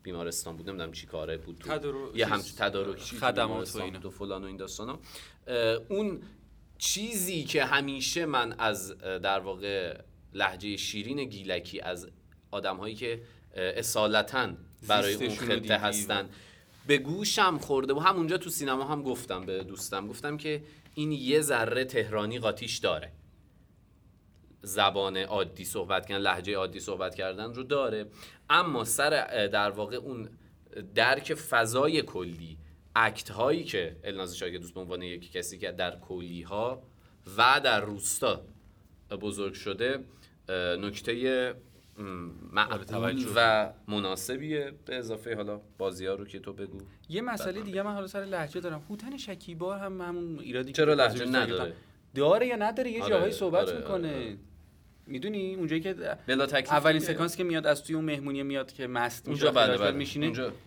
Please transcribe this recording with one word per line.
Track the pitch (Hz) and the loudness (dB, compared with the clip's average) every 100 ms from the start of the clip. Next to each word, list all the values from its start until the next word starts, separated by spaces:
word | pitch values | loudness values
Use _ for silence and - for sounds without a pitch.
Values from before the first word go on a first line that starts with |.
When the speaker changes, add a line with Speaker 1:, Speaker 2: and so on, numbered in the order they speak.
Speaker 1:
بیمارستان | 95 85 85 85 85 80 | -10 -6 -6 -6 -8 -10
بود، | 87 | -10
نمی‌دونم | 95 82 | -8 -8
چی | 80 - | -10 -10
کاره | 80 78 80 | -8 -6 -6
بود | - 82 | -8 -14
تو | - | -6
Speaker 2:
تدارو-، | 151 147 135 135 110 | -4 -4 -6 -6 0
Speaker 1:
یه | 107 | 2
Speaker 2:
چیز، | |
Speaker 1:
همچین | 104 95 - | 2 -2 0
تدارکچی | 101 98 98 95 - 120 | 0 0 -4 -6 -10 0
تو | 127 | 0
Speaker 2:
خدمات | 120 | 2
و | 110 | 0
Speaker 1:
بیمارستان | 110 92 107 | 0 -6 -6
Speaker 2:
اینا. | 92 92 | -8 -8
Speaker 1:
بود | 90 | -12
و | |
فلان | - 101 95 | -10 -8 -6
و | 95 | -8
این | 95 | -10
داستانا.» | 95 - 110 156 - - - - - | -10 -10 -10 -10 -14 -18 -18 -18 -4
اه، | 123 113 113 - | 2 2 2 0
اون | 98 107 90 - - - - - - | -2 -2 -4 -10 -20 -20 -20 -20 -6
چیزی | - 196 220 214 180 175 | -2 -2 -2 -2 -2 -2
که | 139 156 131 | 0 2 4
همیشه | 139 139 135 127 170 165 | 2 2 -2 -2 0 0
من | 135 117 113 | 2 0 0
از، | 113 98 95 95 | 0 0 -6 -10
اه، | 92 92 | -6 -2
در | 95 98 | 0 0
واقع | 92 92 101 98 87 67 - - - | -2 -6 -4 -2 -4 -8 -16 -20 -14
لهجه | 95 98 92 104 98 | 0 0 0 -6 -4
شیرین | - 107 104 143 | -4 -6 -6 -6
گیلکی | 135 107 95 90 90 95 | -6 -8 -4 -4 -4 -10
از | - 90 90 - - - _ | -6 -8 -10 -18 -20 -20 _
آدم‌هایی | 101 95 95 104 107 | -4 -2 -4 -6 -6
که، | 120 117 117 - - | -6 -6 -10 -20 -14
اه، | 98 | -4
اصالتاً | 92 113 113 113 107 107 104 131 110 82 - - - | -2 -2 -2 2 4 4 4 0 0 -2 -14 -16 2
برای | 104 101 | 4 4
اون | 107 127 | 2 -2
Speaker 2:
زیستشون | 104 120 | -2 0
رو | |
Speaker 1:
خطه | 104 | 0
Speaker 2:
دیدی | 107 | 2
و | 104 | 2
Speaker 1:
هستن | 104 104 101 101 95 - - - - - - | 2 0 0 0 -2 -12 -20 -20 -20 -16 2
به | 143 | 2
گوشم | 131 180 208 - 190 151 | 4 -2 0 4 4 4
خورده | - 135 131 | 0 0 2
بود. | 139 | 4
همونجا | 175 190 160 180 | 4 4 2 0
تو | 175 | -2
سینما | - 139 131 | -4 0 0
هم | 139 151 | 0 -2
گفتم | 139 113 - 92 92 | -2 -4 -4 -6 -2
به | 95 | -4
دوستم، | 92 95 - 98 104 | -4 -10 -6 -6 -6
گفتم | - 147 151 | -6 -6 -4
که | 156 151 151 - - - | -4 -4 -6 -20 -14 -4
این | 151 | -2
یه | 147 127 147 | -2 4 4
ذره | 147 123 113 117 131 | 6 2 2 0 2
تهرانی | 131 104 107 104 120 | 0 0 0 0 0
قاطیش | 113 104 120 - | 0 0 -4 0
داره، | 101 80 - - - - - _ _ _ _ _ - - _ - - - | 0 0 -4 -16 -20 -20 -20 _ _ _ _ _ -20 -20 _ -20 -20 -18
زبان | 101 98 98 95 98 95 | -4 4 4 6 0 0
عادی | 95 104 87 - 90 | 0 0 0 -4 -8
صحبت | 107 90 95 - | -6 0 0 0
کردن، | 98 | 0
لهجه | 98 90 92 101 | 2 2 0 -2
عادی | 92 95 | -2 -4
صحبت | 90 92 92 90 | -8 -4 -4 -4
کردن | 95 92 113 | -6 -4 -8
رو | 123 | -8
داره، | 127 143 127 110 104 - - - - | -2 0 0 -2 -6 -14 -20 -20 4
اما | 156 175 131 | 4 6 0
سر، | 110 - 143 151 - | 0 2 4 4 2
اه، | 120 101 | 2 2
در | 104 104 | 4 2
واقع | 101 101 123 | 0 -6 -6
اون | 135 120 107 - - - - - 98 104 | -8 -10 -10 -14 -20 -20 -16 -14 -2 4
درک | 117 135 143 | 6 4 0
فضای | 151 - 120 113 123 147 160 | -6 2 4 4 4 4 4
کلی، | - 92 90 82 82 78 - - - 113 | 0 -6 -6 -8 -12 -14 -18 -20 -2 4
اکت | 113 110 - | 4 2 -10
هایی | 101 123 165 | 0 2 2
که | - 104 82 78 | 0 -2 -4 -6
الناز | 101 95 92 87 | -8 -6 -6 -6
شاگرد | 92 90 | -6 -6
دوست | 87 | -10
به | 92 | -12
عنوان | 90 90 | -8 -8
یک | 90 87 87 | -8 -10 -8
کسی | 90 87 92 | -8 -8 -8
که | 92 | -8
در | 90 90 87 | -2 -4 -4
کولی | - 92 90 87 | -10 -8 -8 -10
ها | 85 101 117 127 - - - - - 98 | -6 -2 -2 -4 -12 -20 -20 -20 -10 6
و | 123 139 | 8 8
در | 131 107 | 6 4
روستا | 104 101 - - 127 87 - - - _ _ - - 101 | 2 -4 -2 2 2 2 -4 -20 -20 _ _ -20 -12 -6
بزرگ | 104 95 98 | -4 -2 -4
شده، | 92 107 98 123 135 127 - - _ - | -4 -6 -2 -2 -2 -6 -20 -20 _ -6
اه، | 92 90 87 | -2 0 0
نکته، | 101 101 - 120 131 131 127 - - - - - | -2 -4 -4 0 2 2 0 -4 -16 -20 -20 -12
م، | |
Speaker 2:
آره، | 101 90 87 80 85 | -10 -8 -10 -12 -2
Speaker 1:
معقول | 92 - 101 | 2 2 0
Speaker 2:
توجه. | 95 104 95 92 123 107 | -4 -2 0 0 2 6
Speaker 1:
و | 117 110 104 - - | 8 8 4 -4 -4
مناسبیه، | 104 95 95 - 131 151 151 139 147 - | -2 -2 -4 -4 -6 -2 -4 -4 -10 -8
به | 127 | -8
اضافه | 113 110 117 107 | -6 -8 -6 -6
حالا | 101 104 - - | -4 -6 -10 -4
بازی | 98 90 95 | -4 -2 -4
ها | 98 | -4
رو | 101 | -6
که | 98 | -10
تو | 95 | -12
بگو. | 98 98 98 98 - - | -10 -10 -12 -16 -20 -8
Speaker 2:
یه | 170 | -6
مسئله | 247 220 - | -4 -4 -4
Speaker 1:
بعد | 185 | -6
من | |
Speaker 2:
دیگه | 208 190 | -6 -4
من | 208 | -4
حالا | 202 196 | -4 -6
سر | 196 | -8
لهجه | 196 185 151 175 | -4 -4 -4 -6
دارم. | 175 156 147 | -6 -8 -10
هوتن | 208 226 269 | -10 -10 -10
شکیبا | 220 180 - 165 180 196 | -10 -12 -12 -6 -4 -4
هم | 196 190 | -6 -6
همون | 175 175 170 156 | -6 -6 -6 -6
ایرادی | - 123 131 | -4 -4 -2
که | 139 | 4
Speaker 1:
چرا | 151 147 | 6 8
Speaker 2:
تو | |
Speaker 1:
لهجه | 123 117 120 | 6 4 2
Speaker 2:
بازی | 127 | 4
Speaker 1:
نداره؟ | 113 117 85 85 - - _ 135 | 4 0 -2 -6 -18 -20 _ 4
Speaker 2:
داره | 143 208 247 | 6 6 6
یا | 233 | 2
نداره، | 208 226 254 | 0 0 -2
یه | 226 | -2
Speaker 1:
آره، | 208 | 4
Speaker 2:
جاهایی | 196 190 | 4 4
صحبت | 208 190 170 190 | 2 2 4 4
Speaker 1:
آره، | 165 | 0
Speaker 2:
می‌کنه. | 143 185 165 | -2 -2 -2
Speaker 1:
آره، | 139 117 | -4 -6
آره. | 101 - - - - - - - | -10 -16 -20 -20 -20 -20 -20 -10
Speaker 2:
می‌دونی | 127 185 208 185 190 | -6 -4 -4 -4 -2
اونجایی | 160 160 | -2 0
که | 175 185 151 - - | -2 -4 -4 -6 0
Speaker 1:
بلا | 131 135 | 2 4
تکلیف | 143 131 | 2 4
Speaker 2:
اولین | 147 151 156 | 6 6 6
Speaker 1:
دیگه. | 170 | 2
Speaker 2:
سکانس | 160 165 170 | 0 0 0
که | |
میاد | 180 160 151 | 0 2 2
از | 143 | 2
توی | - 160 | 0 -2
اون | 160 | 0
مهمونی | 147 139 139 | -2 -2 -4
میاد | 139 139 131 | -2 -2 -4
که | - 127 | -6 -4
مست | 123 120 120 - | 0 0 -2 -6
می‌شه، | 143 147 | 2 6
Speaker 1:
اونجا | 127 | 8
بله، | 110 123 | 6 6
Speaker 2:
خیلی | 101 | 4
Speaker 1:
بله. | 143 | 2
Speaker 2:
میشینه، | 139 143 151 | -2 0 -2
Speaker 1:
اونجا. | 160 123 - | 0 -4 -6